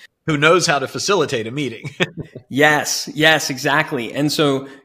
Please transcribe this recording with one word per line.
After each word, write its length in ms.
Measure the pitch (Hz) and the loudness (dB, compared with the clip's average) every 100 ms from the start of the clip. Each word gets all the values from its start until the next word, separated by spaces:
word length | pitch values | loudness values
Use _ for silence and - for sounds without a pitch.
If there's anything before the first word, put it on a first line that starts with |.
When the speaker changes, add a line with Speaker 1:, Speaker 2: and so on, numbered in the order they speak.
| - _ - | -20 _ -4
Speaker 1:
Who 120 | 147 | 2
knows 300 | 151 180 165 | 4 4 2
how 100 | 143 | -2
to 80 | 131 | -4
facilitate 600 | 131 - 196 135 127 110 | -6 -2 0 0 -4 -6
a 40 | |
meeting. 380 | 135 135 110 147 - | -6 -6 -8 -12 -4
<laughs> 0 | 180 170 - - - | -4 -4 -16 -18 -6
Speaker 2:
Yes, 560 | 127 151 147 127 - - | 2 4 4 0 -6 -6
yes, 380 | 135 156 156 - | 0 4 4 0
exactly. 600 | 131 143 143 156 143 110 | -4 0 0 0 -4 -4
And 200 | 131 147 | -2 -2
so, 360 | - 147 135 135 - | 2 2 0 -4 -16